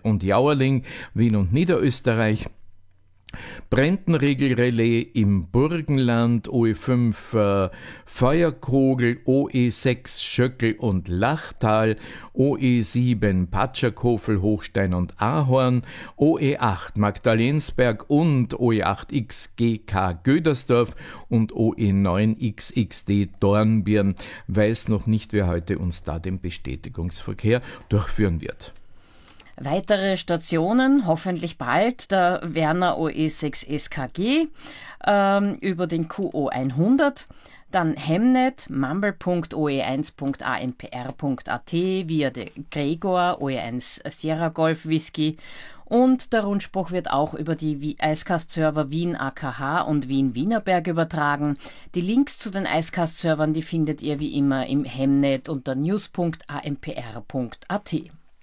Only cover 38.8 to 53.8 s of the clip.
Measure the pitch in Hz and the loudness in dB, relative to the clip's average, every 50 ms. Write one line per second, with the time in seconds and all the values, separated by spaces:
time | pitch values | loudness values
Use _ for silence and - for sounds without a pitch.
38.8 | 135 131 160 196 208 202 - - - 180 180 175 160 - - 156 151 147 139 135 | -2 -2 -2 -2 -2 -2 -4 -2 -2 -2 0 0 -2 -4 -2 -2 0 0 0 0
39.8 | - 120 135 143 302 - - - 139 139 135 - - 139 120 82 127 127 123 - | 0 0 -2 -2 -4 -6 -8 -6 -4 -4 -4 -4 -4 -4 -4 -2 -4 -6 -6 -8
40.8 | - - - 123 123 - - - 151 139 127 - - - - - - - 165 170 | -12 -12 -10 -8 -8 -10 -8 -4 -2 -2 -2 -2 -4 -6 -6 -6 -4 -4 -2 0
41.8 | 180 185 185 190 180 160 160 151 143 131 127 127 95 - - - - - - 151 | 0 0 -2 -2 -2 -2 0 0 0 0 -2 -6 -10 -12 -12 -14 -14 -8 -4 -2
42.8 | 143 143 170 165 - 190 180 180 175 180 - - 143 135 131 113 82 117 120 123 | -2 -2 -2 -2 -2 0 2 2 2 0 0 -2 -2 -4 -4 -4 -4 -6 -6 -6
43.8 | - - - - - 147 - - - 156 160 170 170 160 160 165 160 160 160 160 | -6 -6 -6 -6 -8 -10 -8 -6 -4 -2 -2 0 -2 -2 0 0 0 0 0 -2
44.8 | - 156 160 156 - - - 156 151 156 156 - - - - - - - - - | -2 -2 -2 -2 -2 -4 -2 -2 -2 -2 -2 -4 -10 -18 -16 -16 -18 -18 -18 -18
45.8 | - - 220 240 254 262 262 254 - - 233 220 202 202 202 196 - - - 190 | -6 0 2 4 4 4 4 2 0 -2 -2 0 0 0 -2 -2 -4 -4 -4 -4
46.8 | 175 165 180 180 - - - 139 156 156 - - 156 160 156 - 156 156 147 139 | -4 -2 -4 -4 -2 -2 0 0 0 -2 -4 -6 -4 -4 -4 -2 -2 -4 -4 -4
47.8 | 143 151 - - - 156 156 - - - 175 165 - - - 160 156 156 147 156 | -4 -6 -4 -2 -2 0 0 0 0 0 -2 -2 -2 -4 -2 0 0 2 2 0
48.8 | 143 135 151 165 170 175 170 - 135 135 - - 147 135 113 131 139 139 160 175 | -2 -2 -2 -2 -2 -2 -2 -4 -6 -8 -8 -8 -8 -8 -6 -6 -4 -2 -2 -2
49.8 | - - 151 147 131 127 135 135 135 131 113 120 156 208 233 214 - 190 180 175 | 0 0 0 0 0 0 0 2 2 2 0 -2 -2 0 0 0 2 2 0 2
50.8 | 165 180 165 165 165 165 - 156 147 147 143 143 147 147 143 - - - - - | 0 0 0 0 -2 0 -2 0 0 0 0 0 0 -2 -2 -4 -8 -14 -18 -18
51.8 | - - - 180 175 190 226 262 277 - - - - 214 190 196 190 82 135 165 | -16 -8 -4 -4 -2 2 2 2 2 2 -2 -6 -8 -6 -4 -4 -2 -2 0 -2
52.8 | 165 - - 185 170 160 - - - 165 156 147 156 156 156 160 160 - 170 165 | -2 -2 -2 -2 -2 -2 -2 -2 0 0 0 2 0 0 0 -2 -4 -4 -2 -2